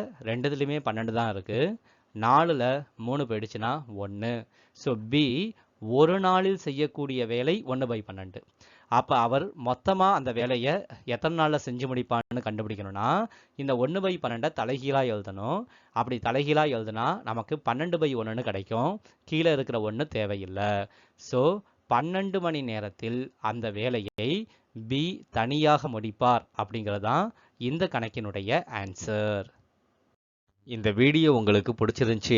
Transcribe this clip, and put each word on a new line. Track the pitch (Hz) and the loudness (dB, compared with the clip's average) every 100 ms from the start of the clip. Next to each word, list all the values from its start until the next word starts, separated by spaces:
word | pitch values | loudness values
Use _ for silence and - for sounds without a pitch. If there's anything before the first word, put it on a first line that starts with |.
| 214 175 113 | 0 -6 -6
ரெண்டுத்துலயுமே | 120 139 143 139 147 143 | -2 -2 0 -2 -2 -2
பன்னெண்டு | 110 113 113 | -2 -2 0
தான் | 117 | -2
இருக்கு. | 98 92 110 160 226 _ _ _ | -4 -4 0 0 -2 _ _ _
நாலுல | 107 113 139 170 147 123 135 143 - 113 | -2 4 6 6 2 2 0 -4 -8 -4
மூணு | 139 131 | -2 -2
போயிடுச்சுன்னா | 110 107 107 113 147 127 101 | -4 -6 -6 -4 -4 -8 -10
ஒண்ணு. | 101 101 110 120 113 _ _ - | -8 -6 -4 -4 -8 _ _ -8
So, | - 117 107 | -4 -4 0
B | 143 147 127 214 - _ _ | 2 4 2 -2 -6 _ _
ஒரு | 110 127 160 190 | -2 4 6 6
நாளில் | 190 185 190 196 - | 4 4 2 0 -4
செய்யக்கூடிய | 139 147 - 143 127 117 | -2 -2 -2 -4 -2 -2
வேலை | 120 131 202 131 | 0 0 -2 -2
ஒண்ணு | 131 131 | -4 -2
by | 113 104 | -4 -6
பன்னெண்டு. | 98 95 92 - _ - - _ | -12 -12 -14 -20 _ -20 -20 _
அப்ப | 120 131 131 | 2 4 4
அவர் | 117 135 190 165 123 | 4 2 -2 -4 -4
மொத்தமா | 127 - 190 190 190 | -2 0 2 4 2
அந்த | 135 | 0
வேலையை | 117 120 123 123 180 - 120 - | -2 0 0 0 -2 -4 -12 -6
எத்தனை | 120 160 165 | -2 -2 2
நாள்ல | 156 147 - | 2 2 -2
செஞ்சு | 123 131 | -6 -4
முடிப்பான்னு | 127 123 120 - 123 113 | -4 -2 -2 -2 -4 -4
கண்டுபிடிக்கணும்னா, | 107 107 104 101 98 113 175 226 - _ - | -4 -6 -6 -8 -4 0 0 -2 -8 _ -6
இந்த | 139 127 | -2 2
ஒண்ணு | 131 180 | 2 0
by | 190 180 | -2 -2
பன்னெண்டை | 131 117 143 - | -4 -2 -2 -2
தலைகீழா | 113 135 139 135 127 | -2 -2 0 2 2
எழுதணும். | 107 101 95 107 180 247 - _ - | -2 -6 -6 -4 -4 -6 -14 _ -2
அப்படி | 117 123 117 | -2 -2 0
தலைகீழா | 127 143 151 151 123 | 0 2 2 2 0
எழுதுனா | 110 110 127 190 | -4 -2 -2 -2
நமக்கு | - 113 113 151 127 | -4 -6 -4 -4 -2
பன்னெண்டு | 123 170 170 | -2 0 0
by | 156 123 | 0 0
ஒண்ணுன்னு | 110 113 117 | -2 -4 -4
கிடைக்கும். | 98 98 113 139 208 - _ | -6 -4 -2 -2 -2 -10 _
கீழே | - 156 165 | -4 2 4
இருக்கிற | 147 131 120 107 | 4 2 -2 -2
ஒண்ணு | 110 151 113 | -2 -4 -2
தேவையில்லை. | 104 101 95 95 104 101 101 _ _ _ | -2 -4 -6 -2 0 0 -2 _ _ _
So, | - 127 143 202 - _ _ | -4 2 2 0 -6 _ _
பன்னெண்டு | 120 156 185 196 190 | 0 2 -2 -2 -2
மணி | 175 156 | -2 -2
நேரத்தில் | 131 110 104 - 113 123 131 - 110 | -4 -4 -6 -8 -4 -4 -6 -6 -4
அந்த | 113 110 104 | -4 -4 -4
வேலையை | 120 123 101 - 113 185 220 _ _ 117 | -2 -2 -4 -4 -2 -2 -6 _ _ -16
பி | 110 135 165 190 - 117 | -4 -2 -2 -4 -6 -2
தனியாக | 113 147 151 147 147 | 0 2 4 4 2
முடிப்பார் | 110 110 104 123 120 - - | -6 -6 0 2 2 0 -6
அப்படிங்கிறது | 104 117 104 101 104 | -6 -4 -4 -2 0
தான் | 139 214 - _ _ | 0 -2 -6 _ _
இந்த | 120 156 180 | -4 -2 -2
கணக்கினுடைய | 127 117 127 104 101 98 143 - 110 | -2 -4 -6 -6 -6 0 0 -2 -6
ஆன்சர். | 98 92 - 107 107 101 95 _ _ _ _ _ _ _ _ _ _ _ - | -8 -8 -4 0 0 -2 -4 _ _ _ _ _ _ _ _ _ _ _ -10
இந்த | 117 107 104 | -2 0 6
வீடியோ | 135 147 160 127 | 6 8 6 6
உங்களுக்கு | 107 104 98 | 6 4 4
பிடிச்சிருந்துச்சு | 113 107 - 120 113 - | 2 0 2 2 2 4